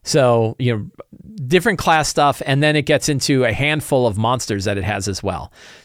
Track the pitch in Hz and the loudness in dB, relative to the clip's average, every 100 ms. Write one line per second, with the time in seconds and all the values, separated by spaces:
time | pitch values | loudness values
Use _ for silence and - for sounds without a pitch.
0 | - 156 127 117 113 - 123 110 165 - | -2 2 4 4 2 0 -2 -2 -6 -14
1 | - - - 214 127 180 226 180 180 160 | -20 -20 -16 -12 0 0 2 0 2 2
2 | 143 - 143 - 139 135 151 151 147 143 | 2 2 2 0 -2 2 2 2 2 0
3 | - 139 - 135 120 107 147 151 - 135 | 0 -2 0 2 2 0 -2 -2 0 2
4 | 120 101 113 127 - 101 101 101 90 101 | 2 0 0 -2 -2 -4 -2 -4 -4 -4
5 | 98 92 98 90 - - - - | -4 -4 -6 -6 -10 -18 -20 -18